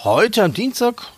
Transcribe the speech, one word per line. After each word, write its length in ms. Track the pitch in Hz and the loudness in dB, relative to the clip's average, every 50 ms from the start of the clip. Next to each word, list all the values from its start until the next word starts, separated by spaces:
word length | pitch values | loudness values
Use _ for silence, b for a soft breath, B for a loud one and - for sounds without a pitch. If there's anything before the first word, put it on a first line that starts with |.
heute 400 | - 104 110 143 214 233 220 226 | -2 0 2 2 2 2 2 2
am 120 | 196 165 110 | 2 2 0
Dienstag 480 | - 233 269 254 - 247 240 233 - - - - | -2 -4 -4 -2 -2 -2 -2 -2 -4 -12 -20 -20